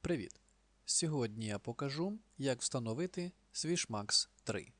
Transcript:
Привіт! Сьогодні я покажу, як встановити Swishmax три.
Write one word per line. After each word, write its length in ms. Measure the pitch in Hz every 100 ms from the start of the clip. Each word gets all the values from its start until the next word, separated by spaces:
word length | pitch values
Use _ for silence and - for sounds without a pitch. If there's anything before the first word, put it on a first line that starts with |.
| -
Привіт! 260 | 165 101 - _ _ _ _ -
Сьогодні 600 | - 165 151 113 107 107
я 140 | 101
покажу, 600 | - 120 139 139 180 214 - -
як 240 | 135 123
встановити 720 | - 131 113 113 180 - 175 - _
Swishmax 760 | - 156 175 - 107 104 - - _
три. 300 | - 107 76 -